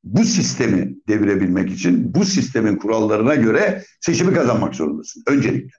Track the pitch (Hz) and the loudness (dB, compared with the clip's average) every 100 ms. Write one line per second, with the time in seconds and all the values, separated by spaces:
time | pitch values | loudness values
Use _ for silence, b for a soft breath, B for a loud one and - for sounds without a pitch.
0 | 92 127 226 - 123 - 131 95 - - | 0 2 2 2 -2 0 0 0 -2 -8
1 | - 107 101 98 95 92 92 90 90 87 | -2 0 2 2 0 0 -2 -2 0 2
2 | - 160 190 - - 117 107 101 104 110 | 2 0 0 0 -2 -2 0 -2 0 0
3 | 107 107 117 151 113 123 208 196 B B | 2 2 2 2 2 2 0 -2 B B
4 | - - 190 175 127 107 95 - 78 73 | -4 0 0 2 2 0 -2 -4 -6 -6
5 | - - - 139 104 67 - | -12 -8 0 0 0 -4 -8